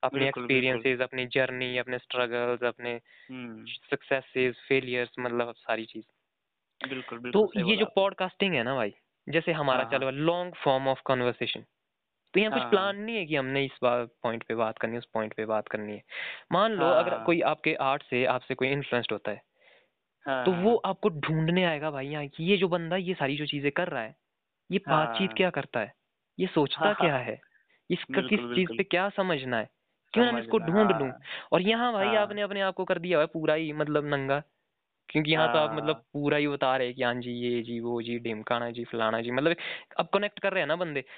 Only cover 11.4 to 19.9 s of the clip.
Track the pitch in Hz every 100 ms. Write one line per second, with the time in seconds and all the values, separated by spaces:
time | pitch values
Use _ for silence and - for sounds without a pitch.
11.4 | 117 - - _ _ _ _ _ _ 175
12.4 | 214 247 123 196 196 202 214 233 160 147
13.4 | 131 135 135 - 123 123 117 _ 120 113
14.4 | - 113 113 110 113 117 - 113 110 -
15.4 | 110 110 104 110 107 104 - - - -
16.4 | - 170 214 214 139 127 - 117 113 170
17.4 | 135 151 - 160 135 139 - 123 127 127
18.4 | - 131 131 139 135 123 113 104 - 104
19.4 | _ _ _ _ _